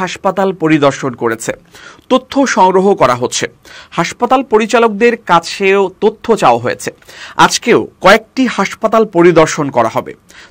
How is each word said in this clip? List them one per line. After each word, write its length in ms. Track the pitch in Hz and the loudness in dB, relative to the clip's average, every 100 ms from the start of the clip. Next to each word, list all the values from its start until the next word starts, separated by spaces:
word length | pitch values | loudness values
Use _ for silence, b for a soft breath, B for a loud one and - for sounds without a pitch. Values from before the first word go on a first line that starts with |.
হাসপাতাল 480 | 185 - 196 185 190 180 | -6 -6 -4 -2 -2 -2
পরিদর্শন 500 | 160 156 139 135 139 117 | 0 2 2 0 -6 -4
করেছে, 300 | 117 113 - - _ B B B B | -4 -4 -8 -10 _ B B B B
তথ্য 240 | 254 - 269 262 - | -2 0 -2 0 2
সংগ্রহ 300 | 185 185 196 | 2 2 2
করা 220 | 196 139 123 | 2 0 0
হচ্ছে। 220 | 123 - - _ B B B - | -4 -6 -8 _ B B B -6
হাসপাতাল 420 | 170 - 240 262 269 | -6 -4 -2 0 2
পরিচালকদের 600 | 214 220 240 233 202 240 233 - | 0 0 0 0 2 0 0 0
কাছেও 520 | 170 - - 196 196 190 - | 0 0 -4 0 0 0 -2
তথ্য 260 | 208 214 - 202 | -4 -2 -2 0
চাওয়া 200 | 156 117 | 2 2
হয়েছে। 260 | 120 - - - B B B B | -2 -6 -8 -14 B B B B
আজকেও 360 | 180 - - 160 - - | 0 0 0 0 0 0
কয়েকটি 380 | 180 220 - - 254 - | 2 2 0 -4 -2 -2
হাসপাতাল 460 | 196 - 220 226 220 170 | -6 -4 -2 0 0 2
পরিদর্শন 500 | 175 160 156 - 143 120 | 4 4 2 0 -4 0
করা 140 | 113 127 | 0 -2
হবে। 160 | - - _ B B | -8 -12 _ B B